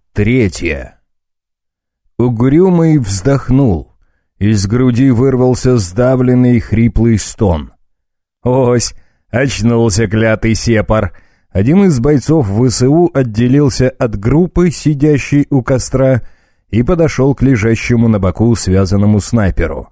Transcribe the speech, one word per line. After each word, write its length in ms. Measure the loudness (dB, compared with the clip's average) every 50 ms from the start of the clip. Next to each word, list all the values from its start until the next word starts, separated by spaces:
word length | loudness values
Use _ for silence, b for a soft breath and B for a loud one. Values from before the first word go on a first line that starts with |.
| _ _
третья. 880 | -6 -4 -2 0 0 0 0 -2 -4 -6 -8 -8 -8 -8 -12 -16 -20 _ _ _ _ _ _ _ _ _ _ _ _ _ _ _ _ _ _ _ _ _ _ _ _ -2
Угрюмый 800 | -2 -2 0 0 0 2 4 4 4 4 4 2 2 2 2 0
вздохнул. 960 | 0 -2 -4 -2 0 0 0 0 0 0 2 2 2 2 0 -2 -6 -12 _ _ _ _ _ _ _ _ _ -4
Из 280 | -2 0 0 0 0
груди 420 | -2 0 0 0 0 2 2 2 2
вырвался 680 | 2 2 2 0 2 2 2 0 0 0 0 0 0 0
сдавленный 840 | -2 -2 -2 -2 0 0 0 0 2 2 2 2 2 2 2 0
хриплый 580 | 0 -2 0 0 0 0 2 0 2 2 0 0
стон. 540 | -4 -8 -6 -2 -2 -2 -2 -2 -6 -12 -18 _ _ _ _ _ _ _ _ _ _ _ _ _
«Ось, 520 | -4 -2 0 0 0 0 0 0 -2 -4 -8 -14 -20 _ _ _ _ _
очнулся 760 | -4 -4 -2 -4 -4 -2 -2 0 2 2 2 0 0 -2 -2
клятый 480 | -2 -2 -2 0 0 -2 -2 -2 -2 -2
сепар!» 600 | -2 0 0 0 0 0 0 -2 -2 -2 -4 b b b b b b b b
Один 360 | -4 -2 0 2 2 4 2
из 140 | 2 2 0
бойцов 480 | 0 0 0 0 0 0 0 0 0 0
В 200 | 0 0 0 0
С 180 | 0 0 0
У 240 | 2 2 2 2 2 0
отделился 760 | -2 -2 -2 -2 -2 0 2 2 2 2 2 0 0 -2 -2
от 300 | -2 -2 -4 -4 -4 -4
группы, 520 | -2 0 0 2 0 0 0 0 0 0
сидящей 760 | -2 -2 -2 -2 0 2 2 2 2 0 0 0 0 0 0 0
у 140 | -2 -2
костра, 580 | 0 0 -2 -2 -2 -4 -2 0 0 0 0 0 -4 -8 -16 _ _ _ _ _ _ _
и 140 | -2 -2
подошел 520 | 0 0 0 0 0 0 0 0 0 0 0
к 60 | 0
лежащему 680 | 0 0 0 0 0 0 0 -2 -2 0 0 2 2
на 120 | 2 0 0
боку 360 | 0 -2 0 0 0 0 0
связанному 680 | 0 -2 0 0 0 0 0 0 0 2 2 2 0
снайперу. 680 | 0 -2 -2 -2 0 0 -2 -2 -4 -4 -6 -10 -12 -16